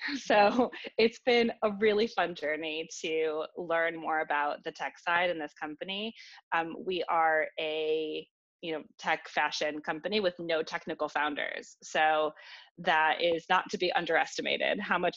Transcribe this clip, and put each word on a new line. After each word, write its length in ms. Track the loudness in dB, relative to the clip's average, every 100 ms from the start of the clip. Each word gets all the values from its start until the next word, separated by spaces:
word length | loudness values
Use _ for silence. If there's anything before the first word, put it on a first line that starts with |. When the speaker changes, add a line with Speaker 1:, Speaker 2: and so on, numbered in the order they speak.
| -6
Speaker 1:
<laughs> 100 | -6
So 180 | 2 6
Speaker 2:
Yeah. 540 | 6 6 0 -2 -10 2
Speaker 1:
it's 220 | 2 2 2
been 280 | 4 4 2
a 80 | -2 2
really 260 | 4 4 2
fun 300 | 0 -2 -2
journey 540 | -4 -4 -4 -6 -8 -8
to 440 | -2 0 0 -2 -6 -8
learn 420 | -2 2 2 -2
more 200 | -2 -2
about 420 | 0 0 0 -4 -8
the 80 |
tech 220 | -8 -10 -8
side 300 | 0 2 2
in 100 | -2
this 140 | -6
company. 600 | -8 -10 -10 -8 -6 -8 -10 -20 -20 -4
Um, 220 | -2 -2 -6 -6
we 200 | -4 0
are 360 | 2 4 4 0 -4
a, 720 | -4 -2 0 0 -2 -6 -10 _ _ _
you 120 | -6
know, 100 | -6 -8 _
tech 300 | -2 -2 -2
fashion 500 | -2 -2 0 -4 -4
company 400 | -6 -6 -2 0
with 160 | 0 -2
no 240 | -2 -2
technical 440 | -2 -6 -6 -6 -4
founders. 720 | 0 -2 -2 -4 -6 -12 -18
So 520 | -6 2 4 4 2 -2 -20 -20 -20 -6
that 420 | 2 4 4 4
is 240 | 2 0 2
not 200 | 2 2
to 80 | -2
be 120 | 0
underestimated, 880 | 0 2 0 0 -2 -4 0 0 0
how 160 | 0 0
much 180 | 0